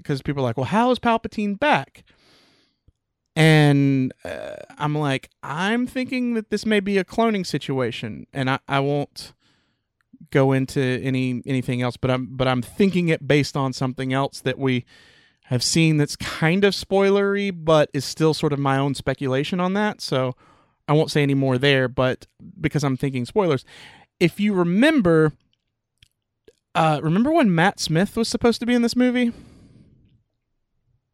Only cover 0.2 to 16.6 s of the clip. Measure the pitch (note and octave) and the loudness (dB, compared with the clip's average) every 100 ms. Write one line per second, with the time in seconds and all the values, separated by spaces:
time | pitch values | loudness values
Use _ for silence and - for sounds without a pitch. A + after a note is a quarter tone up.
0.2 | - C#3 B2 A2+ B2+ G#3+ A#3+ B3 A#3+ A3+ | -4 -2 -2 -2 -2 0 0 0 0 -2
1.2 | A3 - G#3 G3+ D4 F#3+ C3+ - _ _ | -4 -6 -4 0 0 0 -2 -16 _ _
2.2 | _ _ _ _ _ _ _ _ _ _ | _ _ _ _ _ _ _ _ _ _
3.2 | _ D#3+ D#3+ D#3 D3 C#3+ C#3 C3+ C3 - | _ 4 6 8 6 6 4 2 -2 -6
4.2 | - D2 - - - - D3 D3+ D3 C3+ | -12 -12 -12 -14 -16 -8 -4 -2 -2 -4
5.2 | - _ C3+ C#3+ G3 A#3 B3 C4 B3+ B3+ | -6 _ -10 -4 -2 -2 -4 -6 -6 -4
6.2 | A#3+ A#3 G#3 G#3 G#3+ G#3 G3 G3 F3+ - | -2 -4 -4 -4 0 0 0 -2 -2 0
7.2 | A3+ G#3 F3 D3 - C3 A#2+ - A2+ D2 | 0 0 -4 -6 -4 -2 -2 -4 -10 -12
8.2 | - C3+ C3 C3+ - C#3 C#3 C#3+ - - | -12 -6 -4 -4 -2 -2 0 -2 -4 -12
9.2 | - _ _ _ _ _ _ _ _ - | -20 _ _ _ _ _ _ _ _ -20
10.2 | E3 C#3+ C3+ C3+ C3+ C#3+ B2+ B2+ C3 C3 | -2 2 2 2 -2 -2 -2 -2 -2 -2
11.2 | B2+ B2 - C3 B2 B2 B2 - B2+ B2+ | -2 -4 -4 -4 -2 -4 -4 -4 -2 -2
12.2 | B2+ B2+ B2+ B2+ A#2 - G3 F3+ E3+ D#3+ | -4 -4 0 0 -2 0 2 2 0 -2
13.2 | C#3 D3+ C3+ D3 C3+ B2 C3 B2 C3 C3 | 2 0 0 -2 -4 -4 -6 -4 -4 -2
14.2 | C#3 - C3 B2+ C3+ B2 - _ _ _ | -4 -6 -6 -2 -2 -2 -4 _ _ _
15.2 | _ _ - B2+ - E3+ D#3+ D3+ D3 - | _ _ -6 -4 0 2 2 2 0 -4
16.2 | - - D#3+ F#3 | -10 -2 0 2